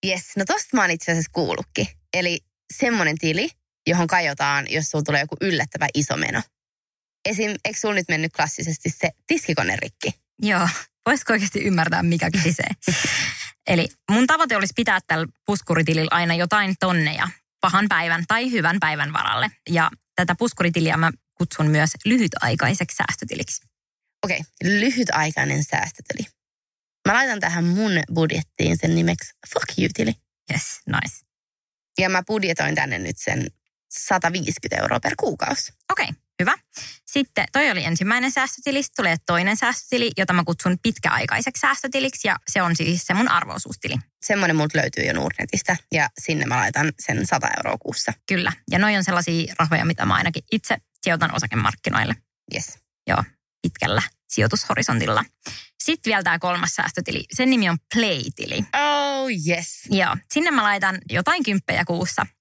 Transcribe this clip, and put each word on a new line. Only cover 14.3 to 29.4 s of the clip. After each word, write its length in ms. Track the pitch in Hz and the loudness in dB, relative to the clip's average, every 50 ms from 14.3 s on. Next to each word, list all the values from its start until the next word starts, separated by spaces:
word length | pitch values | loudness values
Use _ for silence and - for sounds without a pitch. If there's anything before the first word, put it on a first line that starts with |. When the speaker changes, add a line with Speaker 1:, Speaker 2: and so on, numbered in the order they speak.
| 311 311 330 269 233 208 | 4 4 4 2 2 0
Speaker 2:
olisi 160 | 190 190 - | 0 0 0
pitää 240 | - 233 - 202 185 - _ | 0 2 2 2 2 2 _
tällä 180 | 165 160 165 - - _ _ | 0 0 0 -4 -8 _ _
puskuritilillä 640 | - 202 196 - - 170 165 165 147 160 160 160 156 | -2 -2 -2 0 0 2 2 4 2 2 2 2 2
aina 220 | - 170 175 170 170 | 2 2 2 2 2
jotain 400 | 165 175 170 214 208 202 190 190 - | 2 2 2 2 2 2 2 0 0
tonneja 480 | - 185 180 170 156 147 156 - - 180 175 - _ _ _ _ | 2 2 2 2 2 0 0 -2 -4 -4 -4 -12 _ _ _ _
pahan 240 | - 185 170 196 208 208 | 0 4 4 4 4 4
päivän 340 | 196 165 165 170 165 165 170 - | 2 2 2 2 0 0 0 0
tai 240 | 208 233 247 262 | 0 0 0 0
hyvän 260 | 240 220 156 160 170 196 | 0 2 2 2 2 2
päivän 340 | 175 156 151 151 143 147 151 | 0 0 0 -2 -4 -2 -2
varalle. 380 | - - - - 120 123 214 - _ _ - | -2 -2 -2 0 0 -2 -2 -4 _ _ -2
Ja 220 | 170 165 160 - - _ _ _ _ | 2 2 2 2 0 _ _ _ _
tätä 200 | - 180 175 180 | -2 0 0 2
puskuritiliä 640 | - 226 240 - - 185 170 165 180 165 160 151 160 | 0 0 -2 0 2 0 2 2 2 2 2 2 2
mä 140 | 165 165 - - _ _ _ _ | 2 2 0 -2 _ _ _ _
kutsun 300 | 175 - - - 156 151 | -4 -4 0 2 4 4
myös 220 | 151 151 151 160 - - - | 6 6 4 2 0 -2 0
lyhytaikaiseksi 880 | 208 233 262 226 175 - - - 123 117 - - - 202 190 180 - - - | 2 4 4 4 2 0 -2 0 0 0 2 2 0 2 0 -2 -6 -4 -4
säästötiliksi. 640 | - - - - - - - - - - - - _ _ _ _ _ _ _ _ _ _ _ _ - | -2 -4 -2 -6 -6 -8 -6 -8 -6 -8 -8 -10 _ _ _ _ _ _ _ _ _ _ _ _ -4
Speaker 1:
Okei, 160 | 202 180 - 156 - _ _ - | -2 -2 -4 -4 -10 _ _ 0
lyhytaikainen 1000 | 175 202 208 214 262 254 233 247 170 - 156 156 156 156 - 135 143 135 143 147 | 2 4 4 4 4 4 2 0 2 2 2 2 0 0 0 0 0 0 0 -2
säästötili. 640 | - - 156 - 160 - - - - - - 214 - _ _ _ _ _ _ _ _ _ _ _ _ _ _ _ 190 | 0 0 -2 -2 -2 -6 -12 -10 -10 -6 -8 -8 -8 _ _ _ _ _ _ _ _ _ _ _ _ _ _ _ 2
Mä 60 | 208 | 4
laitan 260 | 240 269 262 233 208 | 4 4 2 0 0
tähän 240 | 180 165 170 170 170 | -2 -2 0 2 2
mun 280 | 175 175 190 220 214 190 165 147 - - | 2 2 2 2 2 2 0 0 0 2
budjettiin 640 | 165 160 160 - 165 156 _ _ _ - 160 165 160 | 2 2 2 2 -2 -4 _ _ _ 2 2 2 2
sen 180 | - 165 170 | 2 2 4
nimeksi 380 | 165 170 170 170 - - - - _ | 4 4 2 2 0 -4 -12 -16 _